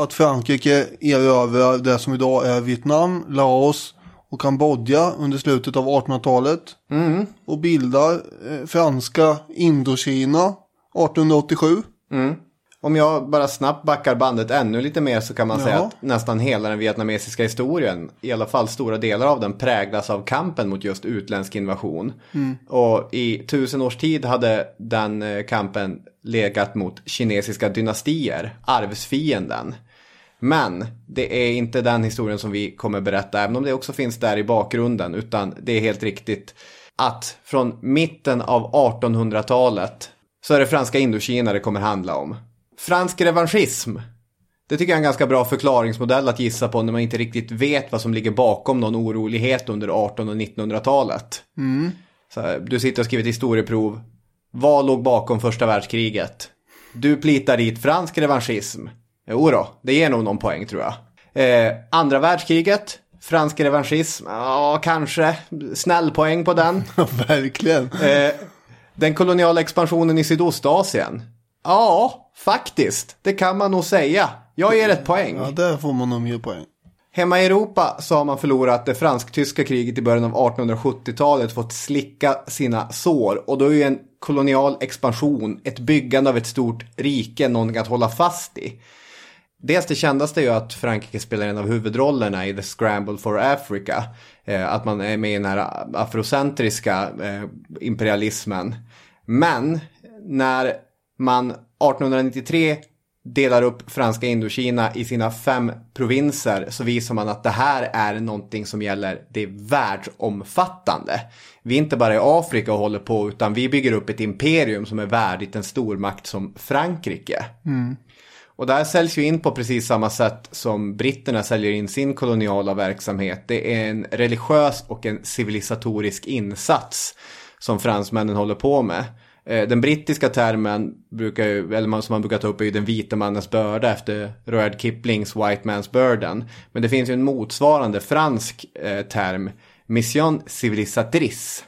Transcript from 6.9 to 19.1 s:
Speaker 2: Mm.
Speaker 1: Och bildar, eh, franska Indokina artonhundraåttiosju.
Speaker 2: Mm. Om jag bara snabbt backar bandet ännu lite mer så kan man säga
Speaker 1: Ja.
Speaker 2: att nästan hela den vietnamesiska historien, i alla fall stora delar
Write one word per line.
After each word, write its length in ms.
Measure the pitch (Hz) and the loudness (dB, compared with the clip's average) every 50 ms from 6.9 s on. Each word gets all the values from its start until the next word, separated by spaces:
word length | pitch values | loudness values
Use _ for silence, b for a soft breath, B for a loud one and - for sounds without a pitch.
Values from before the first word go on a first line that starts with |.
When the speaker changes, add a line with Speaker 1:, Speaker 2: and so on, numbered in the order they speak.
Speaker 2:
Mm. 340 | 143 151 170 160 160 185 208 196 - _ _ - | -2 0 2 2 2 0 0 -4 -6 _ _ -6
Speaker 1:
Och 120 | 156 151 | -6 -2
bildar, 540 | 160 170 165 143 127 123 127 139 151 160 175 | 0 2 2 4 2 4 4 4 4 4 2
eh, 520 | 165 - - - - 98 120 151 139 127 | 0 -4 -10 -18 -16 -12 -10 -10 -8 -6
franska 720 | 160 - 165 165 151 135 127 117 - - 165 160 156 151 151 - - - | -2 2 2 4 4 2 0 -2 -2 2 4 4 4 4 2 -2 -10 -2
Indokina 1000 | - 175 165 151 139 127 135 131 127 - 143 135 131 131 135 151 165 180 202 190 - _ _ _ _ _ _ - | 2 4 4 4 4 4 2 0 0 0 0 0 0 2 2 4 4 2 2 0 -4 _ _ _ _ _ _ 0
artonhundraåttiosju. 880 | 175 165 151 - 165 156 156 156 147 147 147 160 151 156 160 170 214 220 - _ _ _ - | 2 2 2 4 4 4 6 6 4 4 2 0 2 4 4 4 2 0 -6 _ _ _ -6
Speaker 2:
Mm. 240 | 143 135 131 139 160 151 - _ _ _ _ _ _ _ | -2 0 0 0 -2 -4 -10 _ _ _ _ _ _ _
Om 140 | - 147 156 | -2 0 2
jag 340 | 156 151 156 156 143 131 139 | 4 4 4 4 0 -2 0
bara 180 | 151 147 139 139 | 0 2 2 0
snabbt 380 | - - 139 139 151 151 - | -2 -2 0 -2 -2 0 0
backar 300 | 156 147 131 - 139 123 | 0 0 0 2 0 2
bandet 360 | 117 131 127 120 113 113 117 | 2 2 2 2 0 -2 0
ännu 300 | 135 143 123 107 110 120 | 0 0 2 2 0 0
lite 200 | 131 147 151 170 | -2 -2 -2 0
mer 180 | 147 135 120 110 | 0 2 0 0
så 120 | 113 - 113 | -2 -2 -2
kan 140 | - 113 113 | -2 0 0
man 120 | 110 - | 0 0
säga 160 | - 117 104 | 0 2 2
Speaker 1:
Ja. 60 | 101 190 | 2 0
Speaker 2:
att 160 | 220 - - | -2 -6 -8
nästan 380 | - 139 123 110 113 120 113 110 | -4 -2 0 0 0 0 -2 0
hela 300 | 120 135 120 107 107 107 | 0 0 0 0 -2 -2
den 100 | 107 107 | -2 -2
vietnamesiska 640 | 110 107 101 110 110 110 107 104 - - - - 113 | -2 -2 -2 -2 -2 -2 -2 -4 -6 -6 -4 -2 -2
historien, 680 | 107 113 123 123 135 165 175 139 101 90 85 82 - - _ | -2 -2 -2 -2 -2 0 0 0 0 -2 -4 -8 -14 -14 _
i 100 | - 127 | -6 -4
alla 140 | 120 107 107 | -2 -2 -2
fall 220 | - - 135 139 120 | 0 0 0 0 0
stora 300 | - - 131 113 110 110 | -2 -4 -4 -2 -2 -2
delar 300 | 117 110 | 0 0